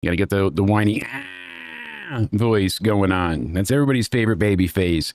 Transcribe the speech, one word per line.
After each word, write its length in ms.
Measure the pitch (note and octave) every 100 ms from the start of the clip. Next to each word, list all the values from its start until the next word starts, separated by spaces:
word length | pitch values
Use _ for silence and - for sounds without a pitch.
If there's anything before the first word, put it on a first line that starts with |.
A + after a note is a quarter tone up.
You 60 | -
gotta 80 | E2+
get 140 | G2
the, 200 | G2+ G2
the 140 | D#2+
whiny, 380 | G2 G#2 G#2+ G#2 - - - F2+ F2+ E2+ - E2 - - F3+
Ah, 160 | C#3 G#2+
voice 460 | G#2 A#2 A2 F#2+ -
going 320 | G#2+ G#2 G2
on. 420 | F#2 F2 D#2+ A#1+
That's 160 | E2 F#2
everybody's 380 | C3 C#3+ C3 A2
favorite 300 | B2+ A2 G#2
baby 280 | G#2 G2 F2+
face. 460 | - F#2 E2 D#2